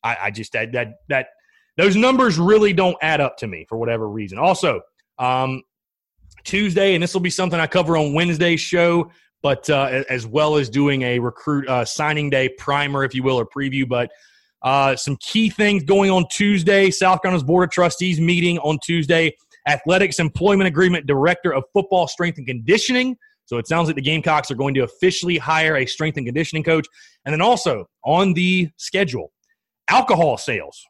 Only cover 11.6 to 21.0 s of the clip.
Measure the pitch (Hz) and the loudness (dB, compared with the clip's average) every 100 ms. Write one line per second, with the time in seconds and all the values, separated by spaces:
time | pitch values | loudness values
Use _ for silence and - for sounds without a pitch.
11.6 | 131 127 117 - 151 151 147 135 131 - | 0 -2 -2 -4 -2 -2 0 0 -2 -4
12.6 | - 143 143 139 135 131 131 131 113 139 | -4 -2 -2 -2 -2 -2 0 0 -2 -6
13.6 | 139 135 131 123 123 - _ _ _ _ | -4 -4 -2 -2 -4 -8 _ _ _ _
14.6 | 127 135 135 131 - 139 - 220 220 - | -2 2 2 0 -4 -8 -4 0 0 0
15.6 | 208 202 143 196 196 185 175 - 208 202 | 0 0 2 2 4 2 0 0 0 2
16.6 | 165 196 190 180 185 185 190 180 131 180 | 4 4 4 2 2 2 2 -2 2 2
17.6 | 180 - 175 - 185 160 165 175 175 170 | 2 2 0 0 -2 0 2 2 2 0
18.6 | 147 156 - 170 147 165 160 - _ _ | -2 -4 -2 -2 2 2 0 -4 _ _
19.6 | 143 147 151 185 196 151 160 - 190 196 | -4 -2 2 2 2 0 -2 0 2 4
20.6 | 190 151 185 175 | 2 2 2 2